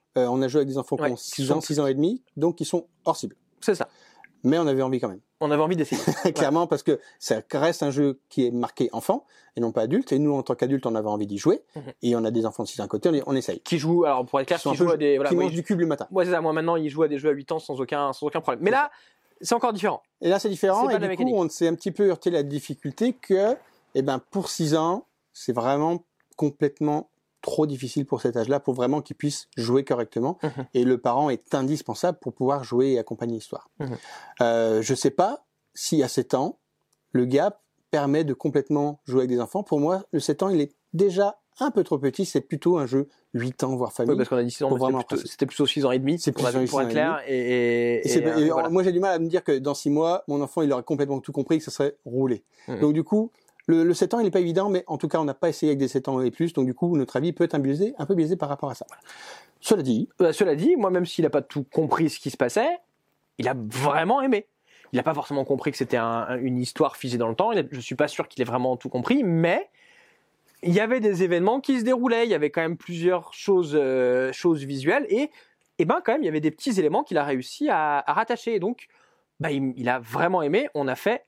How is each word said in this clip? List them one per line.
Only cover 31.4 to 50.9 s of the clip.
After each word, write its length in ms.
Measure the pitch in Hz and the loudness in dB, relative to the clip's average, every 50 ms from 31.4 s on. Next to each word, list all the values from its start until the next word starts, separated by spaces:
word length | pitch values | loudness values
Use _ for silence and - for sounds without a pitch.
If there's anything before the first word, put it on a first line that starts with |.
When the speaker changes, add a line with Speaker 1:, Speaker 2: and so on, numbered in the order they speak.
| _ - - | _ -2 -2
Speaker 1:
indispensable 640 | 143 131 135 156 147 - - 110 - - 180 165 - | 0 0 0 -2 -2 -4 -8 -6 -2 -2 -2 -2 -4
pour 140 | - 131 120 | -8 -10 -6
pouvoir 300 | - 131 131 143 143 123 | -2 0 0 0 -2 -4
jouer 280 | - 120 120 135 139 | 0 2 2 2 4
et 80 | 131 120 | 2 0
accompagner 340 | 110 - 117 - 120 117 117 | -2 -4 -8 -6 -6 -6 -6
l'histoire. 380 | 110 - - - - - _ _ - | -6 -8 -12 -14 -16 -16 _ _ -10
Speaker 2:
Mhm. 180 | 151 131 120 - - - - - - - - - | -8 -8 -10 -10 -14 -16 -20 -20 -20 -8 -2 0
Speaker 1:
Euh, 400 | 120 117 117 117 113 113 110 113 113 | 2 2 2 2 2 2 2 2 0
je 100 | - 131 | 0 0
sais 160 | - - 139 | 0 0 2
pas 340 | - - 180 214 277 - - _ _ _ _ _ - | 2 2 2 2 0 -6 -12 _ _ _ _ _ -14
si 300 | - - - 170 156 127 | -10 -6 0 0 2 2
à 40 | |
sept 280 | 120 - - 123 - - | 2 0 -2 -2 0 0
ans, 240 | 127 139 190 - _ _ _ _ _ _ _ _ _ _ _ - | 0 0 -2 -4 _ _ _ _ _ _ _ _ _ _ _ 0
le 120 | 127 123 | 0 2
gap 340 | 127 131 139 165 208 202 - _ _ _ _ _ _ | 2 2 2 2 2 0 -4 _ _ _ _ _ _
permet 340 | - 151 143 139 139 156 165 | -2 0 0 2 2 2 0
de 120 | 143 127 | 0 -2
complètement 640 | - - 151 127 147 135 - 151 147 143 147 147 - _ | -4 -4 -2 0 -2 0 0 0 0 0 -2 -4 -8 _
jouer 140 | - 123 131 | -2 0 2
avec 100 | 127 127 | 2 2
des 100 | 123 120 | 0 0
enfants. 220 | 117 - - 190 196 | -2 -2 -4 -6 -2
Pour 160 | - 165 147 | -2 0 0
moi, 240 | 143 156 185 190 196 - | 2 2 0 -2 -2 -4
le 80 | - 156 | -4 -2
sept 240 | - - 147 - 196 | 0 0 0 0 0
ans, 60 | 196 | 0
il 120 | 190 156 | 2 0
est 100 | 143 143 _ _ _ _ - | 0 -2 _ _ _ _ 0
déjà 460 | 160 196 202 175 185 202 202 208 - _ _ _ - | 2 2 2 2 2 0 0 -2 -6 _ _ _ -4
un 120 | 262 294 | -4 0
peu 120 | - 214 175 | 0 0 0
trop 140 | - - | 0 0
petit. 280 | 135 139 135 - - 196 | -2 0 -2 -2 -2 -2
C'est 160 | - - 151 | -2 -2 -2
plutôt 360 | - - 165 143 - 175 180 | -2 -4 -4 -2 0 2 2
un 80 | 165 139 | 2 0
jeu 220 | 117 127 135 143 139 _ _ _ _ - | 0 0 -2 -2 -2 _ _ _ _ -6
huit 300 | 120 120 127 127 - 139 | -4 -4 -4 -4 -4 -4
ans, 120 | 131 131 | -4 -2
voire 160 | 123 123 120 | -2 -4 -4
famille. 200 | - - 120 120 | -4 -2 0 0
Speaker 2:
Oui, 60 | 143 | 0
parce 120 | 127 123 - | 0 0 0
qu'on 80 | 135 | 0
a 60 | 123 120 | 0 0
dit 80 | 120 | -2
six 120 | - - 147 | -2 -2 0
ans, 40 | |
Speaker 1:
Pour 100 | 135 135 | 0 0
Speaker 2:
mais 40 | 123 | 0
c'était 100 | 131 131 | 0 0
Speaker 1:
vraiment 120 | 131 127 123 | 0 -2 -4
Speaker 2:
plutôt, 120 | - 135 | -4 -6
Speaker 1:
passer. 160 | 139 127 120 | -6 -6 -8
Speaker 2:
c'était 140 | - - 139 | -6 -4 -4
plutôt 180 | 127 - - 147 | -2 0 0 0
six 180 | 127 - 151 139 | 0 0 0 0
ans 80 | 131 | 2
et 60 | 127 | 2
demi, 220 | 131 135 139 165 170 | 0 0 0 -2 -2
Speaker 1:
C'est 140 | - 147 131 | -2 -2 -2
Speaker 2:
pour 100 | - 127 | 0 0
Speaker 1:
plutôt 160 | 123 120 131 | 0 2 0
Speaker 2:
être, 60 | 131 | 0
Speaker 1:
six 40 | 123 | 0
Speaker 2:
pour 80 | 135 | 0
Speaker 1:
ans 40 | 135 131 | 0 0
Speaker 2:
être 60 | 117 | 0
Speaker 1:
et 40 | 113 | 0
Speaker 2:
clair. 280 | 151 151 165 160 147 - | 0 0 0 -2 -4 -4
Speaker 1:
demi. 100 | 135 135 | -4 -2
Speaker 2:
Et, 40 | 127 | -2
et, 540 | 123 120 123 123 120 120 117 120 120 120 120 | 0 0 2 2 2 2 2 2 2 2 2
et, 100 | 113 - | 0 2
Speaker 1:
Et 20 | |
c'est, 160 | - 120 151 - | 2 2 2 2
Speaker 2:
euh, 140 | 160 160 | 2 2
Speaker 1:
et 120 | 156 151 160 | 2 2 2
Speaker 2:
voilà. 180 | 165 160 - 165 | 2 0 0 2
Speaker 1:
moi, 140 | 165 185 185 | 2 2 2
j'ai 80 | 190 | 2
du 80 | 175 175 | 2 2
mal 140 | 190 196 180 | 2 2 0
à 40 | |
me 100 | 165 165 | 0 0
dire 160 | 165 165 180 - | 0 -2 0 0
que 140 | - 147 | 0 0
dans 160 | 131 135 147 139 | 0 0 -2 -4
six 160 | - - 147 | -2 -2 0
mois, 340 | 143 151 160 165 175 185 - | 0 2 2 2 0 -2 -2
mon 120 | - 143 143 143 | -4 -4 -4 -4
enfant, 180 | 135 - 170 | -2 -2 0
il 100 | 160 143 | 0 2
aurait 120 | 135 123 117 | 0 0 -2
complètement 380 | - | -2